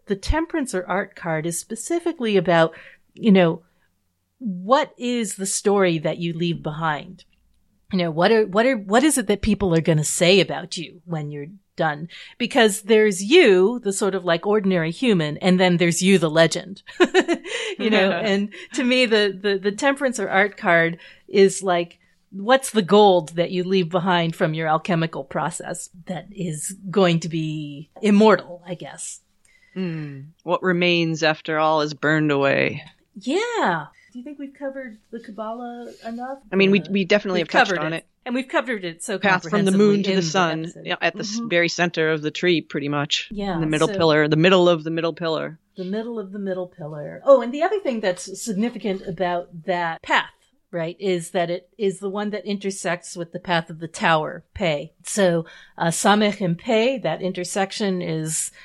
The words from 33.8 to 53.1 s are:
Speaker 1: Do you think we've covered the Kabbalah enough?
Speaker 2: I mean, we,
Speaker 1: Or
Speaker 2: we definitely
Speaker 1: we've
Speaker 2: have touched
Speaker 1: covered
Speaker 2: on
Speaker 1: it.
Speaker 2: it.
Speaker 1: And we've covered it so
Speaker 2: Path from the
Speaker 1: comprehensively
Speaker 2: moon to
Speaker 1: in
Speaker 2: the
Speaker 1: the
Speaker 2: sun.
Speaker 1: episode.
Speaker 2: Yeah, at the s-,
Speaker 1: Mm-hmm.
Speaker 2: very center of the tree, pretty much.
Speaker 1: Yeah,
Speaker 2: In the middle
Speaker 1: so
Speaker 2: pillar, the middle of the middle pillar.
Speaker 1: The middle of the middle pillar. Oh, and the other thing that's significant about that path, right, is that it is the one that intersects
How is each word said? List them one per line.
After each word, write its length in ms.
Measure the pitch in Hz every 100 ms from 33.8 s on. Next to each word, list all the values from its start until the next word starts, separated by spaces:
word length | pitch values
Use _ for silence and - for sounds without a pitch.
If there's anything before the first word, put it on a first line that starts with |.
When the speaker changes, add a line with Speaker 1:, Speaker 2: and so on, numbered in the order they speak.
| 143 _ _
Speaker 1:
Do 60 | 247
you 60 |
think 140 | 294 294
we've 160 | 277
covered 420 | - 277 269 254 214 _
the 100 | 233
Kabbalah 720 | 233 202 220 233 240 240 240 - 226
enough? 320 | 233 254 269 214
Speaker 2:
I 60 | 190
mean, 140 | 190
we, 100 | 202
Speaker 1:
Or 100 | -
Speaker 2:
we 140 | 196
definitely 360 | 180 208 208 180
Speaker 1:
we've 100 | 156
Speaker 2:
have 140 | 240 214
touched 100 | 170
Speaker 1:
covered 80 | 156
Speaker 2:
on 60 |
Speaker 1:
it. 60 | 160
Speaker 2:
it. 80 | - _
Speaker 1:
And 100 | 254
we've 140 | 247 262
covered 360 | 330 240 214
it 180 | 175 165
so 140 | - 190
Speaker 2:
Path 240 | 202 185
from 80 | 165 208
the 80 | 190
Speaker 1:
comprehensively 60 | 190 208 202
Speaker 2:
moon 60 |
to 60 | 190
Speaker 1:
in 60 | 185
Speaker 2:
the 60 |
Speaker 1:
the 40 | 165
Speaker 2:
sun. 340 | 190 170 160
Speaker 1:
episode. 220 | 160 - 165
Speaker 2:
Yeah, 100 | 180
at 120 | 175
the 60 | 208
s-, 160 | 220 220
Speaker 1:
Mm-hmm. 100 | 233
Speaker 2:
very 200 | 175 170
center 420 | - 175 165 156
of 120 | 160
the 80 | 151
tree, 300 | - 180 160
pretty 260 | - 156 143
much. 400 | 147 147 - -
Speaker 1:
Yeah, 240 | 208 202
Speaker 2:
In 60 | 165
the 60 | 156
middle 220 | 156 160
Speaker 1:
so 60 | 196
Speaker 2:
pillar, 300 | 165 151 151
the 100 | 156
middle 320 | 180 190 175
of 160 | 165
the 60 | 156
middle 220 | 165 165
pillar. 460 | 156 170 151 147 160 _ -
Speaker 1:
The 80 |
middle 340 | 185 214 226 226
of 140 | 190
the 60 | 208
middle 280 | 196 185 180
pillar. 540 | - 151 156 156 165
Oh, 160 | 269 262
and 100 | 240
the 100 | 285
other 160 | 359 415
thing 220 | 302 226
that's 420 | 208 180 - 190
significant 600 | 233 190 240 233 208 190 -
about 600 | 170 175 175 180 170 170
that 340 | 175 170 160
path, 280 | - 262 - _ _ _ _
right, 260 | 170 165 175
is 320 | 196 180 165
that 180 | 185 170
it 180 | 180 - -
is 220 | 196 185
the 100 | 202
one 200 | 202 208
that 160 | 208 214
intersects 720 | 202 196 196 180 175 -